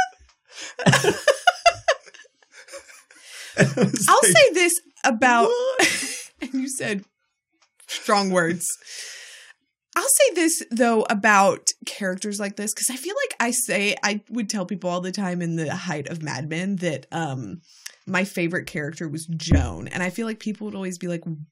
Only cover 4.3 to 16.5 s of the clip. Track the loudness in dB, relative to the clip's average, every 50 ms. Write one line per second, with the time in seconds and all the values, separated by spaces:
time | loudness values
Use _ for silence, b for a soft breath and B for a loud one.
4.3 | 8 8 8 8 6 4 4 4 2 0 _ _ _ _ 0 0 2 4 4 4
5.3 | 6 6 4 4 2 0 0 -2 2 2 2 2 2 -2 -6 -8 -10 -12 -14 -16
6.3 | _ -14 -12 -6 -4 -4 -4 -4 -6 -6 -4 -4 -4 -6 -8 _ _ _ _ _
7.3 | _ _ _ _ _ _ _ _ _ _ _ -12 -12 -8 0 2 2 2 2 2
8.3 | 2 2 2 2 0 -2 -4 -6 -8 -8 B B B B B B B B B B
9.3 | B B B B B B _ _ _ _ _ _ -4 -2 0 2 4 4 4 4
10.3 | 4 4 2 2 2 -2 -6 -4 0 2 2 4 4 2 2 0 -2 2 4 6
11.3 | 6 8 6 6 4 2 -2 -4 -4 -6 -10 -12 -8 -6 -4 -4 -4 -4 -6 -6
12.3 | -6 -6 -6 -6 -6 -6 -6 -6 -6 -4 -4 -4 -4 -6 -8 -6 -4 -4 -4 -4
13.3 | -2 -2 -2 -2 0 -2 -2 0 0 0 0 0 -2 0 -2 -2 -2 -2 -6 -8
14.3 | -6 -6 -4 -4 -4 -4 -4 -4 -6 -6 -4 -4 -4 -4 -4 -6 -6 -4 -4 -4
15.3 | -4 -4 -2 -2 -2 -2 -2 -4 -4 -6 -4 -6 -6 -6 -6 -8 -8 -8 -8 -8
16.3 | -8 -6 -6 -6